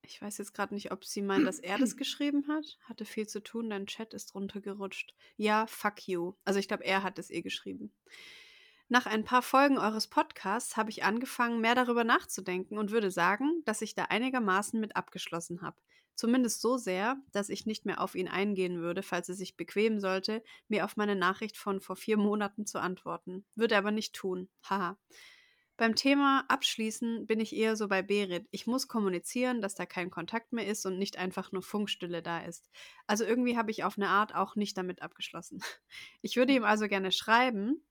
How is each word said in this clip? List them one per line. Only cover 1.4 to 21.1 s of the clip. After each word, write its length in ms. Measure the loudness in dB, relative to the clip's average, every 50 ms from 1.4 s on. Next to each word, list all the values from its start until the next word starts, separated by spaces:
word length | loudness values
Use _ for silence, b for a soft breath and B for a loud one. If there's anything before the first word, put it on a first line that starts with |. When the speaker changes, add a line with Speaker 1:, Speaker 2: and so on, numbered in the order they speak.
| 4
Speaker 1:
dass 120 | 2 0 -4
er 180 | -6 -4 0
das 180 | 2 2 0 0
Speaker 2:
<clears throat> 20 |
Speaker 1:
geschrieben 500 | -4 -6 -6 -2 0 0 2 2 0 0 0
hat. 280 | -2 -2 -2 -6 -14 _ _
„Hatte 220 | -18 -12 -12 -12
viel 220 | -8 -4 -6 -6
zu 140 | -4 -6 -10
tun, 280 | -10 -8 -8 -6 -4 -4
dein 180 | -4 -6 -6
Chat 260 | -8 -8 -10 -10 -10 -10
ist 220 | -14 -14 -10 _
runtergerutscht.“ 800 | -6 -6 -6 -6 -8 -8 -8 -8 -6 -6 -8 -6 -8 -12 -12 -14 b b b b
Ja, 280 | 0 2 4 4 4 2
fuck 420 | 0 -4 -2 -2 -2 -2 -2 -6
you. 260 | -4 -2 -2 -2 -4 -6 _ _
Also 160 | 2 2 2
ich 80 | 2
glaub, 140 | 0 -4 -4
er 220 | 0 2 2 2 2
hat 160 | -2 -6 -6
es 100 | -12 -8
ihr 120 | -8 -6
geschrieben. 520 | -6 -6 -8 -8 -8 -10 -10 -10 -10 -14 _ _ _ B B B B B B B B B B B B B B B B _
Nach 160 | 4 4 4
ein 180 | 4 0 0 0
paar 180 | 4 4 2
Folgen 360 | 4 6 6 8 8 8 6
eures 300 | 4 4 2 0 0 -4
Podcasts 680 | 0 2 0 0 0 -4 -8 -4 -2 -2 -2 -2 -2 0
hab 120 | 0 -2 -2
ich 140 | -2 0 0
angefangen, 580 | 2 2 2 -2 -4 0 0 0 0 2 2
mehr 140 | 4 4 6
darüber 280 | 6 4 4 4 2 4
nachzudenken 760 | 4 4 2 2 -2 -10 -8 -4 -4 -4 -4 -4 _ -4
und 140 | -4 -2 2
würde 200 | 2 2 2 2
sagen, 520 | 2 4 4 4 4 4 2 0 0 0 0
dass 160 | -2 -2 -2
ich 140 | -4 -6 -4
da 100 | -4 -2
einigermaßen 720 | 0 0 0 0 0 0 0 2 2 2 2 0 0 -2 -4
mit 160 | -4 -2 -4
abgeschlossen 680 | -6 -6 -6 -10 -12 -10 -6 -6 -8 -6 -8 -10 -10
hab. 200 | -10 -12 -12 _ b b b b b b b
Zumindest 460 | -2 2 4 4 4 4 2 0 0
so 160 | 0 0 0
sehr, 400 | 2 0 -2 -2 0 0 -2 -2 -4 -8 -4
dass 180 | -4 -4 -2 -2
ich 160 | -6 -6 -4
nicht 200 | -6 -6 -4 _
mehr 160 | -4 -2 -2
auf 120 | -4 -4 -2
ihn 140 | -4 -4
eingehen 540 | -2 0 0 0 0 0 0 0 0 0 -2
würde, 200 | -2 -2 -2 -4 -4
falls 260 | -2 -4 -4 -4 -4
er 60 | -8
sich 220 | -8 -8 -10 _
bequemen 420 | -12 -12 -4 0 2 2 4 2 2
sollte, 440 | 0 0 0 0 -2 -4 -6 -6 B B B B B
mir 180 | _ 0 0 0
auf 120 | -2 0
meine 180 | 0 0 2